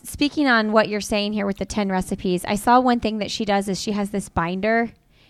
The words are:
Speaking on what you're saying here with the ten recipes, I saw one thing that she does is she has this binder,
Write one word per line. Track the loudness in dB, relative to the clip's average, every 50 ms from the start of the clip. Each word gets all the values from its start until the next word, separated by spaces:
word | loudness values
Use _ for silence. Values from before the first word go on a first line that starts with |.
| -16
Speaking | -12 -4 -2 -2 0 2 2 4
on | 4 4 4 4 4
what | 4 4 4 2
you're | 0 -4
saying | -4 -2 -2 -2 -2 -2 -2
here | -2 -2
with | -2 -4
the | -4 -6
ten | -4 -2 -2 -2 0
recipes, | 0 -2 -2 -2 -4 -4 -2 0 -2 0 -2
I | -2 -4
saw | 0 2 4 4 6
one | 6 4 2 2
thing | 0 -2 -2 -4
that | -4 -4
she | -4 -4 -2
does | 0 0 0 0 -2
is | -4 -4
she | -4 -4
has | -2 -2 -4 -4
this | -4 -6 -6
binder, | -4 -2 -2 -2 -2 -2 -2 0 2 2 2 0 -2 -6 _ _ _ _ _ _